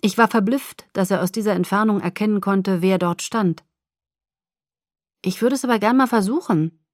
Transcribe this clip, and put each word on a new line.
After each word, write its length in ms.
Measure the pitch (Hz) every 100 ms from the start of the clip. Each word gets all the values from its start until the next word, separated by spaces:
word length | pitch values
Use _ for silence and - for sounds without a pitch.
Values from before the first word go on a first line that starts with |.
Ich 140 | 214 208
war 100 | 226
verblüfft, 600 | 226 196 269 - - -
dass 180 | - 185
er 100 | 185
aus 100 | 180
dieser 220 | 226 214
Entfernung 480 | 180 175 196 220 202
erkennen 400 | 175 - 214 208
konnte, 400 | 196 196 190 185
wer 160 | 185 185
dort 240 | 175 170
stand. 420 | - 226 190 160 _ _ _ _ _ _ _ _ _ _ _ _ _ _ _ _
Ich 180 | 185 185
würde 140 | 226
es 80 | 269
aber 140 | 247 226
gern 200 | 208 254
mal 100 | 254
versuchen 720 | 233 190 285 - 175 160 _ _